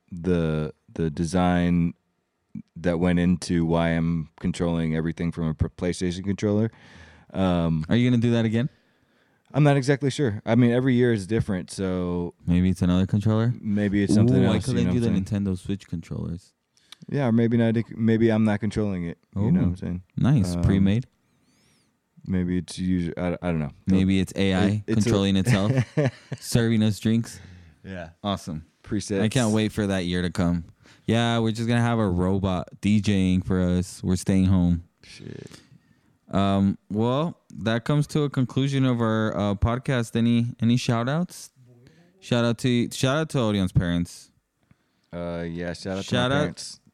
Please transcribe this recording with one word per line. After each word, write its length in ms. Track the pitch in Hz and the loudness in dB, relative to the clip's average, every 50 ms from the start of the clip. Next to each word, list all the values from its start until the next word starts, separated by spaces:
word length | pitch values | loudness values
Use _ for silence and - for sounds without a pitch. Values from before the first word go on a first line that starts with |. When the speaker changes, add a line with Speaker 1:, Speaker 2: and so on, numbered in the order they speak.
| _ _ | _ _
Speaker 1:
the, 600 | 98 87 80 92 90 85 82 80 78 78 76 69 - _ _ - - | -14 -6 -2 0 0 0 0 0 -2 -2 -4 -6 -8 _ _ -14 -8
the 180 | - 82 82 | -4 -4 -4
design 840 | 73 82 85 80 87 90 90 90 90 87 87 87 87 87 85 85 - - _ _ _ _ _ _ _ _ _ _ - - - _ _ | -2 -4 -4 -2 0 0 2 2 2 2 2 2 2 2 0 0 -4 -8 _ _ _ _ _ _ _ _ _ _ -18 -18 -18 _ _
that 240 | 82 80 90 85 82 | -4 -2 -2 0 2
went 220 | 87 90 87 87 | 2 2 2 4
into 440 | 87 90 90 82 - - 90 85 85 | 4 2 2 0 0 -2 0 0 0
why 260 | 82 82 82 85 85 | 2 2 2 2 0
I'm 380 | 82 82 82 82 85 82 78 - _ - | 0 0 0 -2 -2 -2 -4 -8 _ -8
controlling 560 | - 92 82 - 87 85 85 82 82 80 78 | -6 -6 -4 -2 -2 -2 -2 -2 -2 -2 -2
everything 340 | 80 80 82 80 - 87 85 | -2 -2 -4 -4 -4 -4 -6
from 180 | 78 - 82 80 | -4 -4 -4 -4
a 60 | 78 | -2
p-, 120 | - - - | -2 -4 -6
PlayStation 560 | - - 92 90 85 - 92 90 85 92 92 | -4 -4 -4 -4 -4 -2 -4 -4 -4 -4 -6
controller. 480 | 101 98 - - 104 104 104 110 113 - - - - - - - - - - _ - - | -6 -4 -2 -2 0 0 0 0 -2 -4 -10 -18 -20 -20 -20 -20 -20 -20 -20 _ -10 -4
Um, 520 | 92 95 92 90 87 82 82 82 78 80 - | -2 0 0 2 2 0 0 0 -2 0 0
Speaker 2:
Are 60 | - | 0
you 160 | 117 120 127 | 2 2 2
gonna 100 | 123 117 | 2 2
do 120 | 113 120 117 | 2 2 2
that 120 | 117 113 | 2 0
again? 240 | 110 107 113 127 156 - _ _ _ _ _ _ _ _ _ _ _ _ _ _ _ - | 0 0 -2 -2 -4 -6 _ _ _ _ _ _ _ _ _ _ _ _ _ _ _ 0
Speaker 1:
I'm 100 | 135 151 | 2 4
not 140 | 147 143 | 4 4
exactly 340 | 139 127 131 143 127 143 135 | 4 2 2 0 0 0 -2
sure. 320 | - - 151 120 101 107 - | -2 0 0 -2 -2 -2 -2
I 100 | 101 113 | 2 4
mean, 140 | 123 127 120 120 | 4 6 4 4
every 220 | 123 127 135 127 | 2 2 2 2
year 180 | 120 123 120 117 | 4 4 4 2
is 140 | 104 95 | 0 -2
different, 440 | 85 110 113 - - 101 90 - - | -2 -2 -2 0 0 -2 -4 -4 -6
so 640 | - - 98 92 92 92 90 87 87 87 87 87 - _ - | -8 -6 -4 -2 -2 -2 -2 -2 -2 -4 -4 -6 -8 _ -2
Speaker 2:
Maybe 240 | - 85 90 90 92 | 0 2 2 4 2
it's 120 | 92 - 92 | 2 2 2
another 240 | 90 90 92 95 | 2 4 2 2
controller? 460 | 92 - 107 101 110 110 110 113 120 120 - | 2 0 0 2 2 2 2 2 0 -2 -4
Speaker 1:
maybe 420 | - 107 101 104 104 101 95 101 101 | -4 -2 0 0 0 2 2 2 2
it's 120 | - - | 4 4
something 220 | 107 107 120 131 | 4 4 6 4
Speaker 2:
Ooh, 100 | 131 127 | 4 4
Speaker 1:
else, 80 | 120 - | 4 2
Speaker 2:
why 40 | - | 0
couldn't 180 | - - 123 120 | 0 0 0 0
Speaker 1:
you 60 | 120 | 0
know 60 | 120 120 | 0 0
Speaker 2:
they 40 | 120 | 0
do 60 | 117 | 0
Speaker 1:
what 60 | 117 107 | 0 0
Speaker 2:
the 60 | 95 | 0
Speaker 1:
I'm 80 | 95 | -2
saying? 180 | 95 107 101 101 | -2 -2 -2 -2
Speaker 2:
Nintendo 140 | 98 92 92 | -2 -2 -4
Switch 280 | - - 101 95 - | -4 -6 -6 -6 -6
controllers? 680 | - - 85 82 - - 80 80 82 85 90 - _ _ _ _ _ _ _ _ _ - - - - | -8 -10 -10 -10 -10 -10 -8 -8 -8 -8 -10 -12 _ _ _ _ _ _ _ _ _ -20 -20 -12 -6
Speaker 1:
Yeah, 180 | - 139 139 120 | -4 -2 0 2
or 40 | 110 | 4
maybe 240 | 117 117 113 120 | 4 4 4 4
not, 180 | 117 117 113 110 117 110 - - | 2 2 2 2 0 -2 -4 -6
maybe 340 | - 113 110 113 107 117 117 | -2 2 2 4 4 4 4
I'm 140 | 110 110 110 | 4 4 2
not 160 | 107 104 104 | 2 0 0
controlling 440 | - 104 - 110 107 104 95 90 87 | -2 -4 -2 -2 -2 -2 -4 -4 -6
it, 140 | 85 - - _ _ - | -6 -8 -10 _ _ -4
you 160 | 98 101 120 | -2 2 2
know 100 | 170 185 | 4 4
what 60 | 135 | 2
I'm 60 | 92 87 | 2 0
Speaker 2:
Ooh, 40 | |
Speaker 1:
saying? 260 | 87 90 87 87 92 - _ _ | -2 -6 -8 -8 -8 -10 _ _
Speaker 2:
nice. 380 | - - 113 151 131 92 90 87 | -2 2 2 4 2 2 0 0
Speaker 1:
Um, 80 | 87 87 | 0 2
Speaker 2:
Pre-made? 440 | 104 98 98 98 95 101 117 127 - _ _ _ _ _ _ _ _ _ _ _ _ _ _ _ _ _ _ _ _ _ - - | 2 4 4 4 2 2 0 -2 -6 _ _ _ _ _ _ _ _ _ _ _ _ _ _ _ _ _ _ _ _ _ -14 -6
Speaker 1:
maybe 320 | - 98 92 90 90 90 90 | -4 -2 0 0 0 0 -2
it's 200 | 82 - - - | -4 -4 -8 -6
usu-, 360 | 92 92 92 90 87 82 - | -2 0 0 0 -2 -2 -4
I, 200 | - 87 87 85 - - | -4 -4 -4 -4 -4 -2
I 40 | 90 | -2
don't 100 | 85 80 | -2 -2
know. 100 | 76 69 - - _ | -4 -6 -8 -8 _
Speaker 2:
Maybe 340 | - 95 95 95 92 95 95 | 0 2 2 4 4 2 2
it's 120 | 92 - - | 0 0 -2
A 180 | - 98 98 92 | -2 0 2 2
I 100 | 92 92 | 2 2
Speaker 1:
It, 160 | 98 101 104 104 - | 2 0 -2 -2 -2
it's 120 | 113 110 | 0 0
a 20 | 104 | 2
Speaker 2:
controlling 320 | 117 113 101 98 98 98 | 2 2 2 2 2 2
itself, 360 | 95 92 - 127 98 98 110 131 135 117 - - - 147 123 | 2 2 2 2 2 0 0 0 -2 -2 -2 -2 -2 -2 -2
Speaker 1:
<laughs> 280 | - - - - 131 - | -2 -6 -12 -16 -14 -14
Speaker 2:
serving 420 | - - - 120 117 113 117 110 107 | -6 -2 0 0 2 2 2 2 2
us 160 | 110 101 - | 2 0 0
drinks. 400 | - 113 113 117 113 - - - - - - - - - - _ - | 0 0 0 0 -2 -4 -10 -16 -20 -20 -20 -20 -20 -20 -20 _ -18
Speaker 1:
Yeah. 260 | 95 95 90 85 82 85 _ - | -14 -14 -12 -14 -14 -16 _ -6
Speaker 2:
Awesome. 440 | 104 98 92 - - 78 78 82 - _ _ - | -6 -4 -4 -6 -8 -10 -10 -12 -14 _ _ -10
Speaker 1:
Presets. 380 | - 113 104 - - 104 95 104 | -6 -6 -6 -4 -2 -2 0 0
Speaker 2:
I 60 | 107 | 0
can't 240 | - 131 120 107 107 | 0 0 0 2 2
wait 200 | 110 107 107 - | 2 0 0 -2
for 140 | - 107 | -2 -2
that 180 | 98 95 95 90 | 0 0 -2 -2
year 160 | 87 90 90 90 | -2 -2 -2 -2
to 80 | 87 | -2
come. 340 | - - 90 87 87 85 82 - - _ _ - - _ _ | -2 0 0 0 0 -2 -4 -8 -16 _ _ -20 -20 _ _
Yeah, 320 | - 110 117 117 117 117 117 | -2 0 0 2 0 0 0
we're 140 | 113 113 107 | 0 -2 -2
just 140 | 110 117 113 | -2 -2 0
gonna 120 | 120 120 | 0 2
have 180 | 120 120 117 113 | 2 2 2 2
a 100 | 110 98 | 2 2
robot 600 | 87 90 90 92 98 98 92 98 92 87 - - - - | 2 2 2 0 0 0 0 -2 -2 -2 -4 -8 -10 -4
D 200 | - 98 104 107 | 0 2 2 2
J 320 | 95 107 104 95 95 92 92 | 2 2 2 2 2 2 2
ing 100 | 92 92 | 2 0
for 180 | - 95 92 | 0 0 0
us. 400 | 92 90 90 90 90 - - - - | 2 2 2 0 -2 -4 -8 -6 -2
We're 120 | 90 92 | -2 -2
staying 280 | 92 - - 98 95 95 | 0 0 2 2 4 4
home. 380 | 95 98 92 87 87 87 82 87 - _ _ _ | 4 4 4 4 2 2 0 -2 -8 _ _ _
Speaker 1:
Shit. 480 | - - - - - - - - - - - - _ - - _ _ _ _ _ _ _ _ _ - | -20 -20 -18 -18 -16 -16 -16 -18 -18 -20 -20 -20 _ -20 -20 _ _ _ _ _ _ _ _ _ -6
Speaker 2:
Um, 480 | - 98 98 98 98 98 98 101 - - _ _ | -2 0 0 2 2 2 2 2 0 -2 _ _
well, 500 | 95 104 110 120 127 139 156 170 - - _ _ - - 90 | -4 -2 0 0 0 -2 -2 -4 -6 -10 _ _ -16 -6 -4
that 200 | 110 113 120 - | -2 -2 0 0
comes 220 | - 147 147 147 - | 0 2 2 0 0
to 140 | - 160 147 | 0 -2 -2
a 80 | 143 | 0
conclusion 540 | - 139 127 - - 131 135 139 139 135 131 | 0 0 -2 0 0 -2 -2 0 0 0 2
of 160 | 131 123 117 | 2 2 2
our, 360 | 117 110 110 110 110 107 - | 0 0 2 0 0 0 -2
uh, 180 | 80 101 104 101 | -2 -2 -2 0
podcast. 580 | 95 - 120 117 127 - - 139 123 117 - - | 0 0 0 0 -2 -2 -2 -2 -2 -2 -2 -2
Any, 400 | 120 113 117 120 117 117 120 - - | 0 2 2 2 2 0 -2 -2 -2
any 160 | 113 113 120 | 0 2 2
shout 320 | 123 - - 120 117 117 127 | 2 2 0 -2 0 -2 -2
outs? 420 | 143 165 175 - - - - - _ _ - - - - - - - - _ _ _ _ | -2 -2 -4 -6 -8 -14 -20 -20 _ _ -20 -20 -20 -20 -20 -20 -20 -20 _ _ _ _
Shout 240 | - - 123 120 117 | -6 -2 0 2 2
out 140 | 117 117 - | 0 0 0
to, 300 | - 131 123 120 117 - - | 0 0 2 2 0 -2 -2
shout 240 | - - 131 135 | -2 0 0 0
out 140 | 156 160 151 | 0 -2 -2
to 100 | - 139 | -2 -2
Orion's 320 | 120 107 104 101 92 90 - | 0 0 0 0 0 0 0
parents. 580 | - 95 87 87 87 87 - - - - - _ _ _ _ _ _ _ _ _ _ _ _ _ _ _ _ - | 0 0 0 0 -2 -2 -4 -8 -14 -20 -20 _ _ _ _ _ _ _ _ _ _ _ _ _ _ _ _ -12
Speaker 1:
Uh, 320 | 87 87 85 85 85 85 85 | -10 -8 -8 -8 -8 -8 -8
yeah, 240 | 82 85 87 87 85 | -8 -8 -8 -8 -8
shout 260 | - - 98 95 95 | -8 -8 -8 -6 -6
out 60 | 95 | -6
Speaker 2:
Shout 260 | - 123 123 123 127 | -4 -2 -2 0 0
Speaker 1:
to 40 | 135 | 0
my 20 | |
Speaker 2:
out 20 | 143 151 | -2 -2
Speaker 1:
parents. 380 | 143 170 - - - - - _ _ | -4 -6 -10 -14 -16 -18 -20 _ _